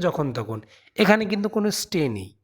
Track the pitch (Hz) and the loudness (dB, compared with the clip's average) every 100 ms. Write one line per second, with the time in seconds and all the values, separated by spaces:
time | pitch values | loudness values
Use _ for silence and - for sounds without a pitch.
0 | 175 - 143 117 110 110 - - _ - | 0 0 -2 -4 -6 -8 -10 -20 _ 2
1 | 202 214 208 202 202 214 208 202 - 180 | 4 4 2 -2 -2 0 0 -2 -2 0
2 | 139 104 98 _ | 0 -2 -10 _